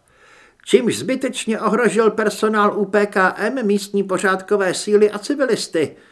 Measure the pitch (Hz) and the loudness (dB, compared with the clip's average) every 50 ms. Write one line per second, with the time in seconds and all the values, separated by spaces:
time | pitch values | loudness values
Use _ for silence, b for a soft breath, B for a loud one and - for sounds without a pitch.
0 | _ b b b b b b b b b b b b - - 226 247 214 147 - | _ b b b b b b b b b b b b 2 2 2 4 2 -2 -2
1 | - 190 262 262 262 262 - - - - 220 180 202 214 196 226 247 208 170 214 | -2 -4 -4 -2 -4 -6 -6 -6 -4 -4 -4 -2 0 0 0 2 0 0 2 2
2 | 226 214 214 214 220 214 208 - - 220 220 214 202 202 - 196 208 190 190 214 | 2 2 2 0 -2 -2 -2 -2 -2 0 0 2 2 2 2 0 -2 0 0 0
3 | 208 202 - 208 185 185 - - 190 226 254 269 233 202 208 202 202 - - 202 | 0 0 0 2 2 0 0 0 -4 -4 -2 -2 0 0 0 0 -2 -2 -2 -2
4 | 196 196 190 175 214 196 185 185 185 - 202 202 196 185 160 - - - 208 208 | -2 -2 -2 -2 0 0 0 0 -2 -2 0 0 0 0 -2 -4 -2 2 4 4
5 | 214 208 208 208 - - 294 285 285 254 220 - - - - 165 151 135 - B | 4 4 2 0 -4 -4 -2 -2 0 0 0 -2 -2 -4 -2 -2 -2 -2 -4 B
6 | B B | B B